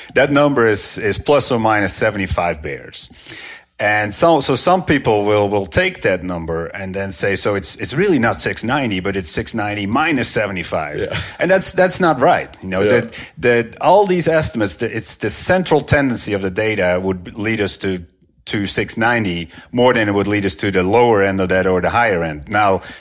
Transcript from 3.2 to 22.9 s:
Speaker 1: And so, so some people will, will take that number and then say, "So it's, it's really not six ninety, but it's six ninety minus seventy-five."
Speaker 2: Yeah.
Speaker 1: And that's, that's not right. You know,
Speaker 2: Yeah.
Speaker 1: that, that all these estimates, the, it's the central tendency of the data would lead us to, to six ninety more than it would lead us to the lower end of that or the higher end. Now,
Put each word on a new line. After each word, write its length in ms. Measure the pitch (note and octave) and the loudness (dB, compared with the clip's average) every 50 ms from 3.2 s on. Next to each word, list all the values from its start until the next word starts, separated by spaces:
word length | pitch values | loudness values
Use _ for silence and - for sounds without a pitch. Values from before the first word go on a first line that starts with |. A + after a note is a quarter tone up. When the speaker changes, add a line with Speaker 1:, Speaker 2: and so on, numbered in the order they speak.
| - - - - - - - - _ _ _ - | -20 -20 -18 -18 -18 -18 -20 -20 _ _ _ -2
Speaker 1:
And 300 | A2+ G#2 G#2 G#2 G#2+ G#2 | 0 0 2 2 0 -2
so, 280 | G2+ - F3 E3+ E3 C#3+ | 0 2 4 4 4 4
so 160 | C#3 - C3+ | 2 0 0
some 280 | B2 - F3+ F3+ F#3+ D#3 | 0 2 2 2 2 2
people 400 | - D#3+ C3+ C3+ B2 A2 G#2 G2+ | 0 0 0 2 2 2 2 4
will, 240 | G#2 G#2 G#2 G#2 G2+ | 4 4 4 2 2
will 160 | G#2 G2+ G2 | 2 0 -2
take 380 | F2+ - - F3+ F#3 F3+ - | -2 0 0 0 0 -2 -2
that 200 | - G#2+ F#2+ F2+ | -2 0 0 0
number 440 | F2+ F#2 F2+ E2+ E2 D#2+ E2 E2 E2 | -2 -4 -6 -6 -6 -4 -4 -4 -6
and 280 | D#2 - G2+ F#2+ F#2+ F#2 | -6 -8 -10 -10 -8 -6
then 180 | G2 G2 G2 | -6 -6 -6
say, 220 | F#2 - - G2+ G2 | -6 -4 -2 -2 -2
"So 200 | F2 - A2 G2+ | -2 -2 -2 -2
it's, 220 | G2 F#2+ - - | -2 -4 -6 -8
it's 180 | - A2 F2 B2+ | -8 -8 -6 -2
really 240 | D3 G3 G#3 E3+ B2+ | 0 2 2 2 2
not 200 | A2+ A2+ F#2+ - | 2 0 0 -2
six 240 | - A2 G2 - | -4 -4 -4 -4
ninety, 380 | - A2+ C3+ D3+ C3+ A2+ F#2+ F#2 | -4 -2 -2 -2 -2 -2 -2 -2
but 160 | F2+ G2 F#2+ | -2 -2 -4
it's 140 | G2 F2+ - | -4 -4 -6
six 240 | - B2+ A2 - - | -6 -6 -6 -6 -4
ninety 320 | A2 G#2 G#2 G#2 G#2 G2+ | -4 -4 -4 -4 -4 -4
minus 420 | G2 A2+ C#3 D3+ E3 D#3 B2+ A2+ - | -2 0 0 0 0 0 0 -2 -2
seventy-five." 680 | - A#2 G#2+ G2 G2 F2+ E2+ - - E2 D#2 D2 D2+ G2 | -2 -2 -2 -2 -4 -6 -6 -4 -4 -4 -4 -4 -6 -6
Speaker 2:
Yeah. 220 | G#2 - - - - - - - | -6 -6 -6 -6 -8 -8 -6 -2
Speaker 1:
And 120 | D#3 F3 | 0 2
that's, 220 | F#3+ F#3+ F#3 - | 2 2 0 0
that's 260 | - - F3+ F#3 F3+ - | 0 2 2 2 2 2
not 220 | F#3+ E3 D3+ C3 | 2 2 2 4
right. 340 | C3 F3 D3+ E2+ D2 - - - | 4 4 2 2 0 -6 -12 -14
You 60 | - F#2+ | -8 -4
know, 140 | F#2 F#2 | -2 0
Speaker 2:
Yeah. 180 | G#2 G#2+ B2 A#2 | 2 4 4 2
Speaker 1:
that, 140 | A2+ - - - - - - - | 0 -2 -8 -16 -18 -18 -8 -2
that 420 | - A#2+ A#2+ A#2 A2+ A2+ - - | 2 2 2 2 0 -2 -4 0
all 260 | - D3+ F3+ G#3 G#3 | 2 4 6 6 6
these 220 | F#3+ F#3 F3+ D#3 E3+ | 4 2 0 2 2
estimates, 480 | D#3+ D#3+ D#3 - - A#2 G#2+ G2 - | 2 2 0 0 -2 -2 -2 -2 -2
the, 180 | - A#2+ G#2+ G2 | -4 -6 -6 -6
it's 220 | A2+ - - - | -6 -8 -8 -8
the 140 | - - G#2+ | -6 -4 -4
central 500 | - - - - F3+ F#3+ F3 - D#3+ D3 | -4 -2 0 0 2 2 2 2 2 2
tendency 540 | D3 - D3+ D3 C#3 C3 A#2 G2 - A2+ G2+ | 2 4 2 2 2 2 -2 -2 -4 -4 -4
of 80 | G2 | -2
the 80 | G2 F#2+ | -2 -2
data 500 | F2+ G#2+ G#2+ A2 G#2+ G2+ F2+ F2+ F2+ F#2 | -2 -2 -2 0 0 0 2 2 2 2
would 360 | F#2+ F#2+ F#2+ F2+ F2 D2+ D2 A2+ | 0 -2 -2 -4 -6 -12 -10 -6
lead 240 | G#2 A2 A2+ G#2+ | -4 -2 0 0
us 160 | G2+ F#2 - - | -2 -2 -4 -4
to, 260 | - G2 F#2 F2 E2+ - _ _ _ _ _ _ - | -4 -4 -4 -6 -8 -12 _ _ _ _ _ _ -12
to 220 | - - A2 G2+ | -6 -4 -4 -4
six 320 | - - - G#2+ - - A#2 | -2 -2 -4 -4 -4 -2 0
ninety 500 | A2 A#2+ A#2+ A#2 G#2+ F#2+ F2 F2 E2 - - - - - | 0 2 2 2 0 -2 -4 -6 -8 -10 -14 -20 -14 -4
more 220 | - B2 B2 B2+ A#2+ | 2 4 4 4 4
than 160 | A#2 A2 G2+ | 4 2 2
it 20 | |
would 140 | G2+ G2+ G2 | 2 2 2
lead 180 | G2+ G#2 G#2 G2+ | 2 0 0 0
us 120 | G2 - | -2 -2
to 140 | - - G2+ | -2 -2 0
the 120 | F#2 F#2 | 0 0
lower 400 | F2+ F#2 G#2 A#2+ A#2+ A#2+ A2+ G2+ | 0 2 2 4 4 4 4 4
end 180 | G2 G2 F#2+ G2 | 2 2 2 0
of 80 | F#2+ F2+ | 0 0
that 180 | F#2 F#2 F#2 | 2 2 2
or 140 | F#2+ F#2 F2+ | 2 2 2
the 80 | E2+ E2 | 0 0
higher 340 | G2+ A#2+ A#2+ A2+ F#2+ E2+ | 0 2 2 2 0 0
end. 280 | E2 D#2+ D2+ D2 C#2+ G2+ | -2 -4 -6 -8 -8 -2
Now, 320 | G#2+ G#2 G#2+ G2 F#2+ F2+ - - | 0 2 2 2 2 0 -2 -8